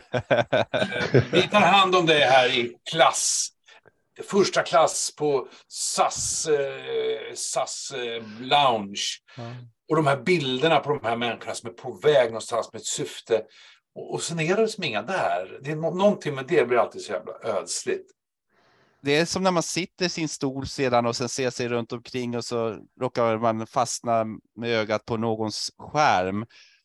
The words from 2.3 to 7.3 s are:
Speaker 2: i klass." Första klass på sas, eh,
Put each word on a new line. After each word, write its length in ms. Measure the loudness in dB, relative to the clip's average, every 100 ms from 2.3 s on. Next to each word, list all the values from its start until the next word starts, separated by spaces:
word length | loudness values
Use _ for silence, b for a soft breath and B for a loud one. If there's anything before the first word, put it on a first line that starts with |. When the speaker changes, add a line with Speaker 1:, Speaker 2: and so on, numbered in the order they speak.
| 6 6 2
Speaker 2:
i 160 | -2 -6 -2
klass." 580 | 4 4 4 -2 -2 -4 _ _ b b _ _ -18
Första 380 | -2 2 2 2
klass 500 | 4 4 4 2 -4 -2
på 300 | 0 0 -2 B B
sas, 800 | -8 -4 0 0 0 -4 -4 0
eh, 880 | 0 0 -6 -6 -4 -2 -4 -8